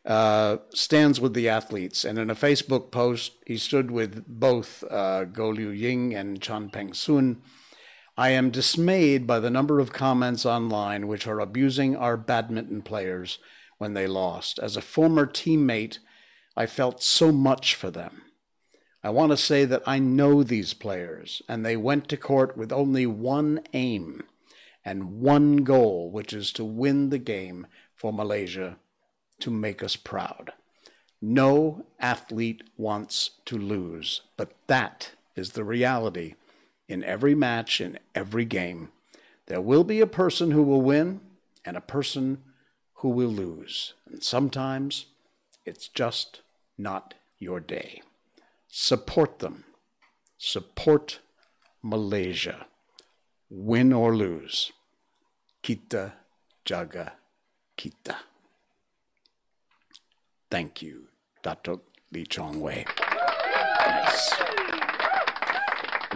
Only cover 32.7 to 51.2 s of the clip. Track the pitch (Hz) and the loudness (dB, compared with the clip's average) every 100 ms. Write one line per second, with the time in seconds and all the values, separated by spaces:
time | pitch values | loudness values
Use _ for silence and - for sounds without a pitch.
32.7 | - 107 104 104 - - _ - 113 101 | -8 -4 -4 -6 -6 -6 _ -10 -6 -4
33.7 | 104 87 82 76 - _ - 101 _ - | -4 -6 -10 -8 -10 _ -10 -10 _ 0
34.7 | 131 107 - - - _ - 92 113 107 | 0 0 -8 -18 -18 _ -12 -10 -8 -4
35.7 | 120 123 123 110 87 80 - _ _ _ | 0 0 0 -2 -6 -10 -14 _ _ _
36.7 | _ - 92 92 101 139 147 127 117 113 | _ -12 -8 -6 0 2 4 2 0 -2
37.7 | - 92 - _ - 98 113 117 101 90 | -4 -4 -12 _ -8 -4 -2 -2 -2 -4
38.7 | 85 78 _ _ - _ _ - 90 104 | -8 -14 _ _ -20 _ _ -8 -4 4
39.7 | 143 180 214 214 185 180 - 165 151 143 | 4 4 4 2 2 0 2 2 4 6
40.7 | 139 131 147 170 190 - _ _ _ - | 4 4 2 2 -4 -14 _ _ _ -12
41.7 | 90 - 139 135 139 131 135 - _ _ | -12 -8 -6 -4 -2 -4 -4 -10 _ _
42.7 | _ _ - 131 123 123 104 90 80 80 | _ _ -4 -2 0 0 -2 -6 -10 -10
43.7 | - - - - - - 120 139 135 131 | -10 -10 -14 -20 -10 -2 0 0 -2 -6
44.7 | 135 139 - - _ _ _ _ _ - | -6 -6 -8 -12 _ _ _ _ _ -18
45.7 | - - - 120 - - - _ _ _ | -16 -10 -4 -4 -4 -8 -14 _ _ _
46.7 | - 101 95 - - _ - 90 90 78 | -12 -8 -8 -10 -20 _ -14 -10 -10 -8
47.7 | - - - - _ _ _ _ _ _ | -10 -10 -18 -20 _ _ _ _ _ _
48.7 | - - 123 - 175 147 - 82 - - | -4 0 0 0 2 2 0 -10 -10 -20
49.7 | _ _ _ _ _ _ - - 98 - | _ _ _ _ _ _ -12 -8 -8 -8
50.7 | - - 151 - - | -2 4 4 4 -16